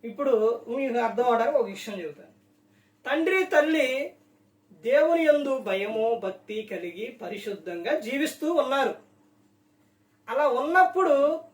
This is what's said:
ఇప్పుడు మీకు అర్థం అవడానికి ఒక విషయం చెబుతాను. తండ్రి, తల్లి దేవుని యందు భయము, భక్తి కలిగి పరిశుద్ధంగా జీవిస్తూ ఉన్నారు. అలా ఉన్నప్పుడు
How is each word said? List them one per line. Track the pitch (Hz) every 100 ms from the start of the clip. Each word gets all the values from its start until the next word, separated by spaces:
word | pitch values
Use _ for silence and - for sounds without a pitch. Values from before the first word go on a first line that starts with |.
ఇప్పుడు | 233 214 277 226 220 240 233
మీకు | 254 269 240
అర్థం | 226 -
అవడానికి | 247 233 226 294
ఒక | 208
విషయం | 190 220 196
చెబుతాను. | 160 - - _ _ _ _ _ _ _ 247
తండ్రి, | 294 330 381
తల్లి | 370 302 302 311 262 262 311 - _ _ _ _ _
దేవుని | - 226 285 311 339
యందు | 320 294 277 262
భయము, | 208 190 202 220 226 233
భక్తి | 190 - - 214 214
కలిగి | 185 175 170 226 -
పరిశుద్ధంగా | 175 202 214 190 180 170 190 302
జీవిస్తూ | 220 277 302 - 302
ఉన్నారు. | 339 262 277 226 - _ _ _ _ _ _ _ _ _ _ _ _ -
అలా | 254 294
ఉన్నప్పుడు | 240 294 359 370 370 330 277 285 320 -